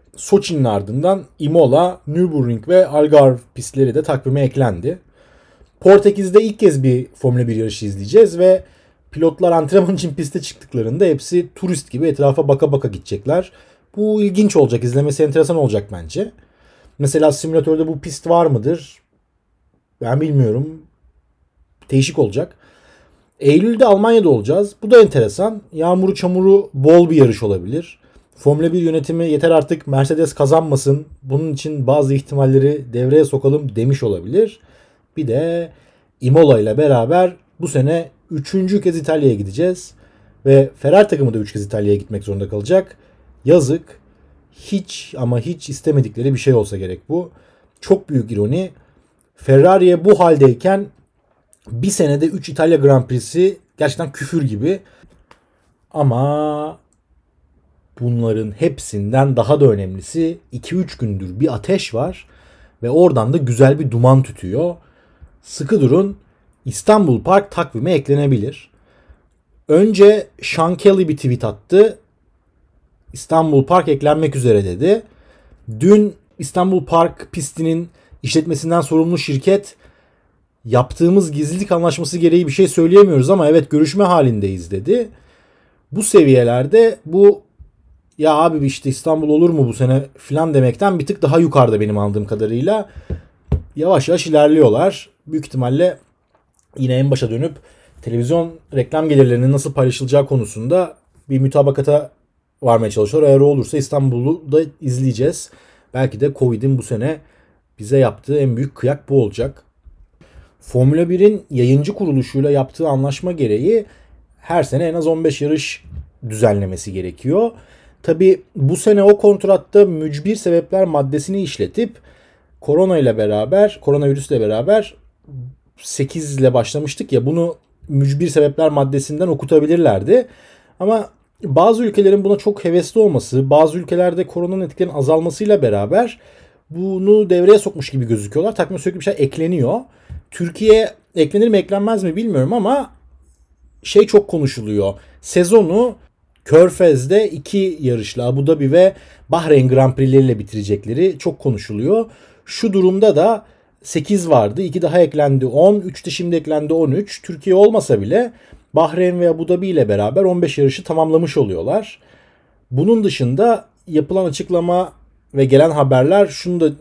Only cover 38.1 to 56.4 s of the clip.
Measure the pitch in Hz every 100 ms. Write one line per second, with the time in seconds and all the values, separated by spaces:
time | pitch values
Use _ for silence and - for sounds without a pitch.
38.1 | _ - 156 139 190 185 202 190 165 147
39.1 | 156 139 104 101 101 180 180 - _ _
40.1 | _ _ _ 135 135 135 - 139 185 208
41.1 | 151 131 110 104 104 101 107 104 101 -
42.1 | 101 104 98 98 104 104 185 185 _ _
43.1 | _ _ _ 131 170 131 165 - - _
44.1 | _ _ _ _ _ - 196 - - -
45.1 | 135 120 120 120 170 - 135 160 143 110
46.1 | 117 131 127 139 123 104 101 92 92 -
47.1 | 165 175 _ _ _ _ _ - 196 -
48.1 | 139 107 104 104 160 190 - _ _ _
49.1 | _ _ _ - 135 170 190 180 175 180
50.1 | 175 175 151 135 120 185 196 202 _ _
51.1 | _ _ _ _ _ - 117 196 - 156
52.1 | 143 160 185 139 135 165 160 139 135 123
53.1 | 127 - 165 185 202 _ - 151 143 160
54.1 | - 135 165 135 104 139 190 - _ _
55.1 | _ _ _ _ _ _ _ _ 156 139
56.1 | 120 143 147